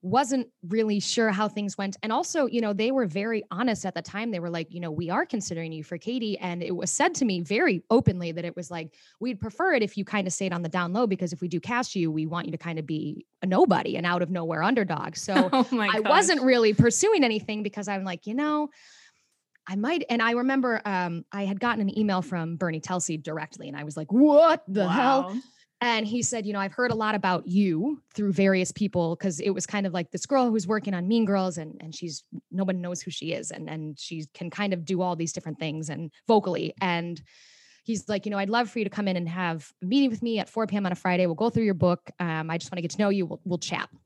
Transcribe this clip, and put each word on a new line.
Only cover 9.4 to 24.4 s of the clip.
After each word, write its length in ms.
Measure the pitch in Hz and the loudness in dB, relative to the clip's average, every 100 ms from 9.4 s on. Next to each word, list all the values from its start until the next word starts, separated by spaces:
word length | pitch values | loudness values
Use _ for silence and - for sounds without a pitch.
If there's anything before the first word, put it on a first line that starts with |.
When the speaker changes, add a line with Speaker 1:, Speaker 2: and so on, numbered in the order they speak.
| 226 - 370 | -8 -2 2
Speaker 1:
it 80 | 285 | 2
if 160 | 208 - | 2 -2
you 80 | 196 | -4
kind 200 | 208 185 | -2 -2
of 60 | |
stayed 220 | - 190 | -2 -4
on 80 | 170 | -2
the 80 | 175 | -2
down 240 | 180 175 | -2 -2
low, 120 | 190 240 | 0 0
because 280 | 190 180 | 0 -4
if 80 | 165 | -4
we 60 | 180 | -4
do 120 | 165 | -4
cast 340 | 185 240 254 | -2 -4 -2
you, 160 | 190 165 | -2 0
we 140 | 156 | 0
want 220 | 156 170 - | -4 -4 -6
you 60 | |
to 40 | 160 | -8
kind 220 | 170 160 | -6 -6
of 80 | 151 | -4
be 400 | 156 151 151 - _ | -4 -4 -8 -14 _
a 40 | 185 | 0
nobody, 500 | 185 370 185 - - | 4 6 6 2 -2
an 100 | 175 | 0
out 160 | 175 | 0
of 80 | 175 | 0
nowhere 320 | 180 165 160 | -2 -2 0
underdog." 540 | 180 247 190 160 - 165 | 2 2 0 -2 -4 -8
So 180 | - | -2
Speaker 2:
<laughs> 180 | 190 269 | 2 4
Oh 160 | 269 254 | 4 2
my 180 | 247 208 | 2 2
Speaker 1:
I 120 | 220 | 0
Speaker 2:
gosh. 80 | 214 | 6
Speaker 1:
wasn't 320 | 311 370 320 | 6 6 4
really 280 | 254 247 220 | 6 6 6
pursuing 500 | 208 233 233 403 415 | 8 6 6 4 6
anything 400 | 254 214 208 214 | 4 2 -4 -6
because 240 | 208 208 196 | -6 -6 -6
I'm 180 | 196 | -4
like, 220 | 190 175 - | -4 -6 -6
you 60 | |
know, 380 | 233 302 302 302 _ - - - _ _ _ _ _ - | -2 0 0 -4 _ -20 -20 -20 _ _ _ _ _ -8
I 100 | 196 | -4
might. 280 | 233 339 - | 0 -2 0
And 140 | 233 | 2
I 80 | 226 | 2
remember, 480 | 240 262 269 254 220 208 | 2 2 2 2 0 0
um, 400 | 190 175 170 - | -2 -2 -4 -8
I 140 | 202 | -6
had 160 | 196 196 | -4 -2
gotten 220 | 240 220 | -2 0
an 160 | 196 - | 0 0
email 240 | 214 185 | 2 0
from 340 | 175 180 165 165 | -2 -4 -4 -2
Bernie 240 | 180 160 | -2 -4
Telsey 420 | - 180 165 156 | -4 -4 -2 -6
directly. 460 | 151 156 156 - 156 | -6 -8 -10 -12 -12
And 80 | 143 | -10
I 80 | |
was 140 | 147 147 | -10 -10
like, 120 | 156 | 0
"What 540 | 214 302 294 | 6 8 10